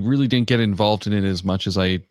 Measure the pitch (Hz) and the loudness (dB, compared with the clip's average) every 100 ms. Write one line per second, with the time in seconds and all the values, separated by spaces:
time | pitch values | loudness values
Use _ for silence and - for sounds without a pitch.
0 | 101 139 131 123 110 123 110 98 104 107 | 0 0 2 0 2 2 2 2 2 0
1 | 104 104 98 92 92 95 - 95 92 92 | 0 0 0 -2 -2 -4 -2 -2 0 -2
2 | - | -6